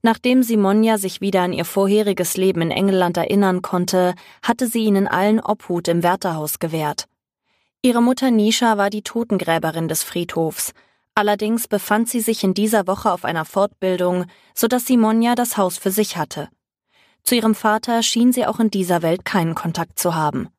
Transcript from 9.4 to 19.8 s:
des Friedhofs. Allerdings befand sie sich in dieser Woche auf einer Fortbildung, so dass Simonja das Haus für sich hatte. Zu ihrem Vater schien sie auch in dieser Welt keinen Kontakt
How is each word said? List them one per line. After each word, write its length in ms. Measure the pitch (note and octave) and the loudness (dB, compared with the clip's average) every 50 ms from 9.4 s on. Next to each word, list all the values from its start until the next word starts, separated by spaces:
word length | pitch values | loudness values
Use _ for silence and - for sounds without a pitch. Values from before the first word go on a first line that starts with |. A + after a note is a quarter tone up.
| F3+ E3+ E3 E3 D#3+ D#3+ D#3+ E3 E3 | 0 0 -2 0 0 -4 -4 -4 -4
des 160 | D#3 D#3+ D#3 - | -4 -4 -4 -6
Friedhofs. 680 | - - F3 F3 - - E3+ E3 D#3 D3 - - - - _ _ _ _ _ _ _ _ | -6 -6 -6 -6 -4 -2 -2 -2 -2 -4 -6 -10 -10 -10 _ _ _ _ _ _ _ _
Allerdings 540 | A3 G#3 G#3 G#3 G3+ G#3+ G#3+ A3+ A3+ - - | -2 0 0 0 0 0 -2 -2 -2 -2 -2
befand 400 | - G3+ - - G#3 G#3+ A#3 A3+ | -4 -4 0 0 0 0 0 0
sie 100 | - A#3+ | -2 -2
sich 240 | A3 - A3+ - - | -2 -2 -2 0 0
in 100 | F#3+ F#3 | -2 0
dieser 340 | G3 G#3 A3 A3 G#3+ F#3 | 0 0 2 2 0 0
Woche 260 | F#3 G3 G3 - A3 F3 | 0 -4 -2 0 -2 -2
auf 100 | F3+ - | -2 -4
einer 220 | B2 E3 E3 D#3 | -4 -4 -4 -6
Fortbildung, 800 | - - G3 G3 G3+ _ _ - F#3 F#3 F3 F3+ F3+ F3+ F3+ F3 F3 - _ _ _ _ | -2 0 0 0 0 _ _ -2 -2 0 0 0 0 0 0 -4 -6 -10 _ _ _ _
so 140 | - - | -2 0
dass 180 | A3 B3 B3 B3 | 0 0 0 0
Simonja 500 | - B3+ A#3+ A3 A3 A3 A3+ A3+ A#3+ A#3+ | 2 2 4 4 4 4 2 2 2 0
das 200 | A#3 A#3+ A#3 - | 0 -2 -2 0
Haus 220 | - G3 F3+ F3 | 0 0 0 -2
für 140 | - - G3 | -2 -4 -2
sich 260 | F#3+ G#3 G#3+ - - | 0 0 -2 -2 -2
hatte. 320 | F3+ D3+ - - - D3+ - _ _ _ _ _ _ _ _ _ _ _ _ _ _ _ | -6 -6 -6 -6 -10 -10 -12 _ _ _ _ _ _ _ _ _ _ _ _ _ _ _
Zu 120 | - B3+ | 0 0
ihrem 200 | A#3+ G#3+ A3 G#3+ | 2 2 2 0
Vater 480 | - - A3 G#3 A3 - - A#3 A#3 A3+ | 2 2 0 0 0 0 0 0 0 0
schien 300 | - - A#3 A#3 B3 B3 | 0 0 2 2 2 2
sie 120 | B3+ A#3 | 2 0
auch 120 | - A3 - | -2 0 0
in 120 | A3+ G#3+ | 0 0
dieser 300 | - G3 F#3 F3 F3+ E3+ | 0 -2 0 0 0 0
Welt 220 | E3 E3 E3 F#3 - | 2 0 0 -2 -4
keinen 320 | - - G3 E3 E3 E3 | -2 0 0 0 0 -2
Kontakt 420 | - - E3+ D#3+ - | -4 -6 -6 -4 -4